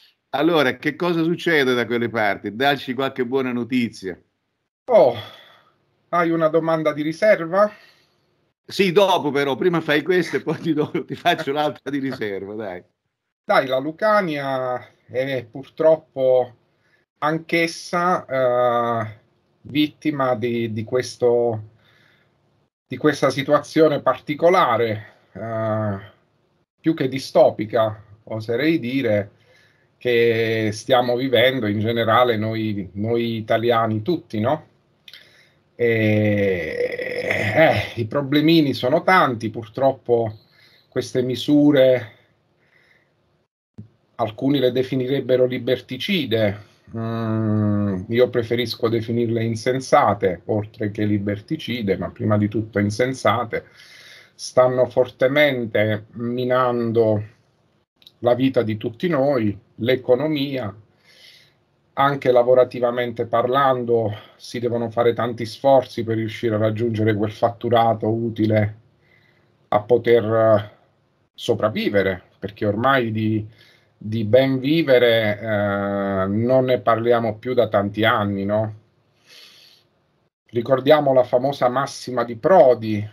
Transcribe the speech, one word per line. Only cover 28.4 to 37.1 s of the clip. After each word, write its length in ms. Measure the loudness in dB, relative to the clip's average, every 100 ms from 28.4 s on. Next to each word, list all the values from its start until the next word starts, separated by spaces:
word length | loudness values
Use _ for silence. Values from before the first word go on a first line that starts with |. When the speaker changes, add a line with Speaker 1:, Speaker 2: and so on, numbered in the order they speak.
| -4 -2 0 -2
Speaker 2:
dire, 520 | -2 -2 0 -2 -4 _ _ _ _ _ _ _
che 720 | 0 2 2 2 0 -2 -2
stiamo 440 | -4 0 2 2 -2
vivendo 500 | 2 4 4 2 -2
in 140 | -2
generale 560 | -2 -2 2 4 4 2
noi, 540 | -2 -4 -4 -6 -8
noi 460 | -6 -2 -2 -2 -6
italiani 640 | -2 0 2 2 0 -2
tutti, 360 | -2 -4 -6 -4
no? 280 | -2 -2 -8 _ _ _ -20 -20 -20 _ _ _ _
E, 1040 | -2 0 2 2 2 2 2 0 -2 -4 -4 -4 -6 -8